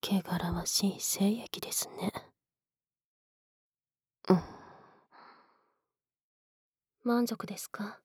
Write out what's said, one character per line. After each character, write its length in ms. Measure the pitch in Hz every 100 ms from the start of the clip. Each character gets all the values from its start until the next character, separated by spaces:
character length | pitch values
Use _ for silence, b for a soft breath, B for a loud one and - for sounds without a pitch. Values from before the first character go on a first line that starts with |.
汚 200 | - 196 170 175
ら 140 | 170
わ 140 | 175 170
し 220 | - 196
い 120 | -
精 260 | - - 196
液 340 | 226 - -
で 120 | -
す 160 | - -
ね。 220 | - 190 - - _ _ _ _ _ _ _ _ _ _ _ _ _ _ _ _ _ _ _ -
う 60 |
ん。 80 | 185 - B B B B B B B B B B B B B _ _ _ _ _ _ _ _ _ _ _ _
満 220 | 240 240 240
足 200 | 226 -
で 100 | 202
す 120 | -
か？ 320 | - 208 -